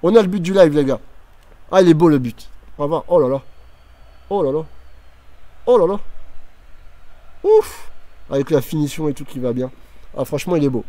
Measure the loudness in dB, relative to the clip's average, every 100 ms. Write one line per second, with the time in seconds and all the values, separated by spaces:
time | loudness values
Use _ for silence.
0 | 6 4 4 0 0 6 6 6 0 -2
1 | -6 -20 -20 -20 -20 -20 0 4 6 6
2 | 6 4 0 -10 -16 -18 -18 -8 -4 -4
3 | 0 2 2 -2 -6 -20 -20 -20 -20 -20
4 | -20 -20 -6 -2 -2 -2 -6 -16 -18 -20
5 | -20 -20 -20 -18 -18 -10 2 4 4 0
6 | -4 -6 -6 -8 -10 -16 -20 -18 -18 -18
7 | -18 -18 -18 -6 4 4 4 -8 -10 -10
8 | -14 -16 -6 -4 2 0 0 -2 -4 -2
9 | -4 -4 -10 -6 -4 -4 -6 -8 -20 -18
10 | -14 -8 -6 -4 -2 0 2 0